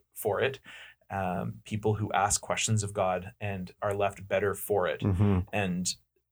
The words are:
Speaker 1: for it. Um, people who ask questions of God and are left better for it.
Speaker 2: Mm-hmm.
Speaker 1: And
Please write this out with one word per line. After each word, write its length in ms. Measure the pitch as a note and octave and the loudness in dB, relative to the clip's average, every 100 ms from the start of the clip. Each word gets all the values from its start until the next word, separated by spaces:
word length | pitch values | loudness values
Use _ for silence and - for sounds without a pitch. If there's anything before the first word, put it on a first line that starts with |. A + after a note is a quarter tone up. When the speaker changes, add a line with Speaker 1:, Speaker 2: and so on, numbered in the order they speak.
| _ | _
Speaker 1:
for 280 | - G#2+ F#2+ | -4 -2 0
it. 180 | B2+ C3+ - - - - - | 0 -2 -14 -20 -20 -20 -8
Um, 460 | G2 F#2 F#2 A2+ A2 - | -4 -2 -2 -4 -8 -8
people 300 | G#2+ G#2+ G#2 | -2 0 0
who 160 | G#2 | 0
ask 280 | - G2+ - | 2 2 2
questions 440 | - F2+ - A2 | 0 -2 2 0
of 100 | G2+ | 0
God 380 | G#2 F#2 F2+ F#2 - | 0 0 0 -4 -8
and 300 | G#2 G2 F2+ - | -6 -6 -8 -4
are 140 | G#2 G2+ | -2 0
left 320 | G2+ - G2 | 0 -2 -2
better 260 | G2 G2+ | 2 2
for 320 | F2+ - G2+ F2 | -2 0 2 2
it. 120 | - | 0
Speaker 2:
Mm-hmm. 380 | G#2 F#2 G#2 F#2 F#2 | 2 4 4 4 2
Speaker 1:
And 360 | G#2 G2 F2+ F#2 - _ _ _ | 0 0 -2 -4 -6 _ _ _